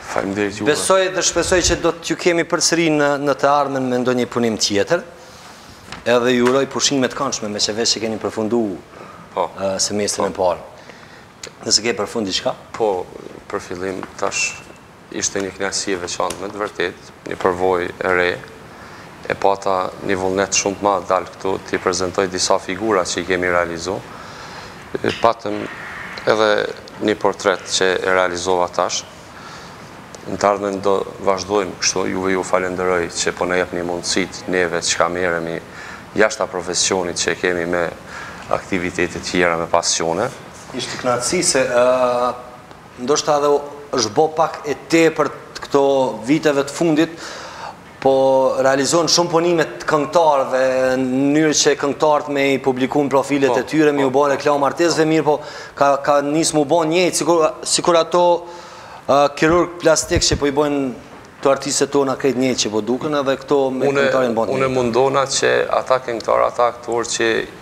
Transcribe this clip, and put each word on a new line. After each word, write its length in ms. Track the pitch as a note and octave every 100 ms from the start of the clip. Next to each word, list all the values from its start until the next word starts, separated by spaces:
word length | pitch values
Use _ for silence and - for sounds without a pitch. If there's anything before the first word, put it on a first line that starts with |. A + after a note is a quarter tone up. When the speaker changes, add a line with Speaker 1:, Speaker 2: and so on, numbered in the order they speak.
| -
Speaker 1:
Faleminderit 480 | A2 G2 G2 G2+ G2
juve. 120 | G#2+
Speaker 2:
Besoj 380 | D3 D#3 F#3+ F#3
dhe 100 | F3+ D#3+
shpresoj 320 | E3+ D#3+ F#3 E3+
që 100 | E3+
do 100 | E3 E3
t'ju 180 | - D#3+
kemi 260 | F3+ E3+ D#3+
përsëri 420 | E3+ - E3 E3+
në, 160 | D3+ C#3+ C#3+ C#3+
në 80 | C3+
të 120 | C#3
ardhmen 360 | D3 C#3 C3+ C3
me 80 | B2
ndonjë 240 | B2 B2 A#2+
punim 280 | B2 A#2+ G#2
tjetër. 440 | - G2+ G2 E3+ - - - - - - - - - - -
Edhe 280 | B2 A#2+
ju 120 | B2 A#2+
uroj 140 | C3 C#3
pushime 400 | A#2+ - C#3+ B2+
të 80 | -
këndshme, 320 | C#3 A2+ G#2+
me 120 | G#2
që 120 | - G#2
veç 180 | A#2 -
që 80 | A2
keni 120 | G#2+
përfundu, 400 | G#2 A2+ A2 A#2+ G#2+ E2 - - - - -
Speaker 1:
Po. 120 | - F2 -
Speaker 2:
ë, 180 | G2 F#2+
semestrin 520 | - G#2 G2+ - G2
e 40 |
Speaker 1:
Po. 160 | F#2+ F#2
Speaker 2:
parë. 160 | E2 - - - - - - - - - - A#2+
Nëse 160 | F#2+
ke 120 | A2
përfund 320 | A2+ G2+ A#2 G2+
diçka? 280 | F2 B2+ - -
Speaker 1:
Po, 340 | - A2 F#2 - - - - -
për 120 | G2+
fillim 400 | - F2+ F#2+ F#2+ - -
tash 300 | G2 - - - - - - - -
ishte 320 | - G2+ G2
një 80 | G2 F#2
kënaqësi 400 | G2 F#2 - F#2
e 20 |
veçantë, 400 | F2 - F#2 F2
me 100 | F#2+
të 100 | G#2
vërtetë, 500 | G#2 - F2+ - - - -
një 100 | F2+
përvojë 540 | F#2+ F2 F#2 F#2 F2 -
e 160 | F#2+
re. 160 | F2+ F2 - - - - - - - - - -
E 40 |
pata 560 | - G2 G2 G2 F#2+ F#2 - -
një 100 | F#2+
vullnet 400 | F#2+ F#2+ F#2+ -
shumë 220 | G2+ F#2
të 40 |
madh 220 | G2+ G2 F2+
dal 200 | F#2 F2
këtu, 240 | - F#2+ G2 -
t'i 100 | F#2
prezantoj 480 | F#2+ F2+ F#2 F2+ F#2+
disa 300 | F2+ - F#2+
figura 440 | - F#2 A2 G2+
që 160 | F2 -
i 60 | E2
kemi 240 | F2+ F2+
realizu. 440 | F2 E2+ E2+ E2+ G#2+ - - - - - - - - - -
E, 80 | A2+ -
patëm 380 | A#2 A2+ G#2 G#2 G#2+ - - - - - -
edhe 220 | A2 G#2+ G#2+ - - - -
një 120 | G#2+ G2+
portret 460 | G2+ F#2+ G2+ F2+
që 260 | - - F#2 F2+
e 140 | F#2+
realizova 520 | F#2 F#2 F2 F2+ F#2 F2
tash. 340 | - F#2+ - - - - - - - - - - - - - -
Në 120 | F#2+
të 100 | G2
ardhmen 320 | G2+ G2+ G2
do 160 | G2+ G2 - - G2
vazhdojmë 520 | F#2+ F2+ G#2 F#2 E2
kështu, 260 | - F#2 G#2
juve 220 | F#2+ F#2
ju 100 | F#2
falenderoj 640 | F2+ F#2 F#2 F2+ F#2 F2+ E2+
që 240 | - -
po 120 | F2 F2+
na 120 | F2+
jepni 220 | F2 F2
mundësit 600 | F2 F2 E2+ - F2 - -
neve 320 | F#2 F2 E2+
që 160 | E2 -
ka 100 | E2+
merremi 500 | F2 F#2 E2+ E2 E2 - - - - -
jashta 320 | - G#2+ - F2+
profesionit 720 | F2+ F2 E2+ - F#2+ F2 E2+
që 180 | - E2+
kemi 260 | F#2 F2+ E2+
me 180 | F2 E2+ - - - - - -
aktivitete 720 | - - F#2+ F2 - E2+ F2
tjera, 340 | - F2+ F2 E2
me 100 | E2
pasione. 600 | F2 - - E2 E2+ A#2+ - - - -
Speaker 2:
Ishte 240 | B2+ - -
kënaqësi 440 | B2 B2 - F3+
se, 200 | E3+ C#3 B2+
ë, 680 | A#2+ B2+ B2+ B2+ B2 B2 A#2+ - - - - - -
ndoshta 360 | B2 D3 - D3
edhe 140 | D3 C#3+ - - -
është 200 | C3+ A2
bo 120 | G#2+ D#3
pak 300 | D#3 D#3 - D3
e 80 | C3+ -
tepër 420 | E3 D#3+ D#3+ D3
të 320 | - - -
këto 200 | - C#3+ C#3 C#3 B2+ A2 A2+
viteve 360 | D#3 D3+ C#3
të 120 | C3
fundit, 400 | - E3+ D3+ E3 - - - - - - - - -
po 120 | C3+ C3+ C3+ C3 C3 C3
realizohen 460 | C3 C#3 C3 E3+ D#3
shumë 180 | - F3
punime 340 | D#3+ E3+ E3+ D3 -
të 60 | -
këngëtarëve, 720 | D#3 C#3+ F3 D#3+ C#3+ B2 B2+ C3 C3 C3 C3
në 120 | C3
mënyrë 460 | B2+ C#3+ D3 D#3 C#3+
që 160 | D3+ C#3+
këngëtarët 540 | C#3+ C3 D#3 D3 C#3+
me 120 | C#3+ C#3
i 40 | C3+
publikun 480 | C3+ B2+ C3 C#3+ C#3+
profilet 380 | C3+ B2+ C#3+ C3+
Speaker 1:
Po, 60 | A#2+
Speaker 2:
e 60 | A#2
tyre, 240 | D#3 D3+
me 140 | C#3+ C3+
Speaker 1:
po. 20 |
Speaker 2:
u 60 |
bë 140 | C3 C#3+
reklam 340 | C3+ D3 C#3+
artistëve, 400 | C#3 - E3+ D3 D#3
mirë 160 | D#3+ D3
po 80 | C#3+ - - - -
ka, 140 | C#3+ C3+ -
ka 140 | C#3+
nis 300 | C#3+ D3+ D#3+ D#3
mu 80 |
bë 160 | C#3+ E3+ D#3
njëjtë, 240 | E3+ F3 E3
sikur, 240 | D#3 E3+ D#3 - -
sikur 320 | - D3+ E3
ato, 220 | D#3+ F3 F3 F3 - - - - - -
ë, 140 | - C#3 C#3+ -
kirurg 400 | D#3 F3 D#3+ -
plastik 420 | D#3+ D#3 - F3
që 140 | - C#3+
po 80 | C#3+
i 60 | C#3
bojnë 240 | D3+ C#3+ C3+ A2+ - - - -
të 100 | C#3
artistët 400 | C3+ C#3+ C3+ C#3
tona 240 | C#3+ C3+ B2+
krejt 240 | C#3 B2
njëjtë 220 | C3 A#2+
që 80 | A2
po 80 | G#2+
duken, 400 | G#2+ B2+ D3+ D3
edhe 160 | C#3 C3
këto 180 | - C#3+ C3+
me 160 | C3 C3+
Speaker 1:
Unë, 160 | C#3 C#3
Speaker 2:
këngëtarin 320 | C3 B2+ A2+
bën 160 | A2+ C3
Speaker 1:
unë 80 |
Speaker 2:
njëjtë. 100 | C3+ B2+
Speaker 1:
mundona 480 | A#2+ A#2 C3+ C3+ C3
që 260 | - B2+ B2 A#2 A2
ata 180 | A2+ C3 B2
këngëtarë, 420 | A#2 A2 A#2 A#2+
ata 220 | A#2 A#2+
aktorë 400 | A#2 - A#2 A2+ -
që 120 | A#2 A2 G2 -